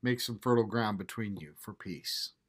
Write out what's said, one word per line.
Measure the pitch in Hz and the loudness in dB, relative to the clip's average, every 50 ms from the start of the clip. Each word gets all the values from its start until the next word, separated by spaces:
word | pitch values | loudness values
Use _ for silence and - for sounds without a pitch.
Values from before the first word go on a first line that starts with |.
make | - 123 123 123 | 2 2 2 2
some | - - 117 101 | 0 -6 -6 -2
fertile | - 127 123 117 113 | 4 6 6 6 6
ground | 104 98 120 113 107 104 95 | 4 2 0 2 2 0 -2
between | 95 - - - 113 104 98 | -4 -6 -6 -6 -4 -4 -4
you | 95 - 73 - - | -6 -8 -12 -14 -14
for | - - 101 | -14 -14 -12
peace. | _ - 98 87 71 - - - - - - - _ _ | _ -10 -10 -10 -8 -6 -6 -6 -6 -6 -8 -10 _ _